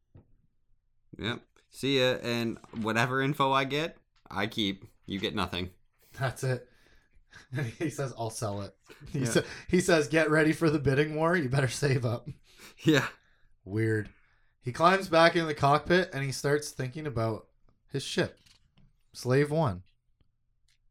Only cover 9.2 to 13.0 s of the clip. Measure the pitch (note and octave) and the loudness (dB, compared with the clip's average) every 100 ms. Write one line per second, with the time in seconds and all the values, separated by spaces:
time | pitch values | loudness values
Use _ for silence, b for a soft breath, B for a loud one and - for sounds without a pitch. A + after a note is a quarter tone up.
9.2 | B2+ C3+ - B B F3+ F3 E3 C#3 D#3+ | 0 0 -2 B B 2 4 4 4 2
10.2 | D#3 D#3 D#3 D#3 E3 D3+ C#3 C3+ D3+ D3+ | 4 4 4 4 2 2 2 2 2 0
11.2 | E3 F3+ C3 C3+ C3 - C#3+ B2+ A#2 A#2+ | 0 0 0 0 0 0 0 0 0 -4
12.2 | - - B B B B D#3+ C#3+ | -8 -18 B B B B 2 4